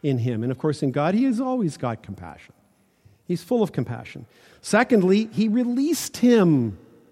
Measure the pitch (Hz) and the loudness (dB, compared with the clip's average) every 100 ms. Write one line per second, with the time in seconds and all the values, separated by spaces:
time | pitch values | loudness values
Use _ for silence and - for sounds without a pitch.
0 | 151 131 120 110 120 131 156 143 139 135 | -2 -2 -2 -2 -4 -4 -4 -2 -2 0
1 | 151 202 269 226 262 254 180 - 127 113 | 0 0 0 -2 -4 -2 -4 -4 -8 -8
2 | - 98 85 71 - _ _ _ _ _ | -12 -14 -14 -18 -20 _ _ _ _ _
3 | _ _ - 175 - 247 190 - 123 117 | _ _ -8 -8 -2 0 0 -2 -6 -8
4 | 123 - 123 _ _ _ - 208 247 226 | -14 -18 -20 _ _ _ 0 2 4 4
5 | 180 196 220 - 220 220 240 240 285 320 | 4 2 0 -2 0 0 -2 -2 -2 -2
6 | - - 247 233 175 143 113 98 - _ | -6 0 4 6 6 4 0 -6 -18 _
7 | _ | _